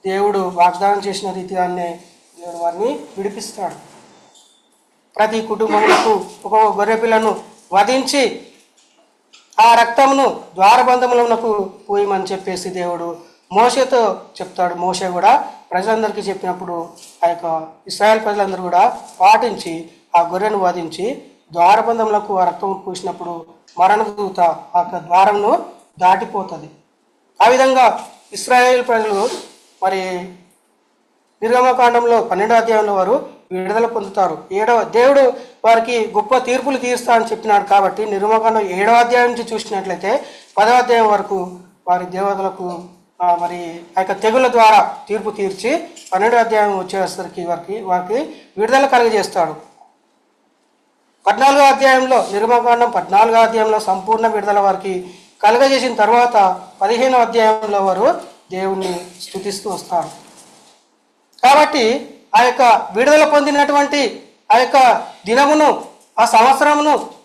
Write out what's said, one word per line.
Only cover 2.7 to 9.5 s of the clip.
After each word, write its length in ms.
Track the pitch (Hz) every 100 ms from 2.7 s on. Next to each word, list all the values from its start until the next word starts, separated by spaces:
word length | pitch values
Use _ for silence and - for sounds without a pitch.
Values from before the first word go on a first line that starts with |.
| 170 233
విడిపిస్తాడు. 880 | 294 - 190 196 208 - - 175 - - - _ _ _ _ _ _ _ _ _ _ _ -
ప్రతి 260 | 214 220
కుటుంబములకు 720 | 220 202 220 208 214 - 220 202 - -
ఒక్కొక్క 340 | 196 220 214 196
గొర్రె 180 | 202 220
పిల్లను 440 | 226 220 220 - - _ _
వధించి 760 | 190 208 262 262 285 233 - - _ _ _ _ _ _ _ _ _ _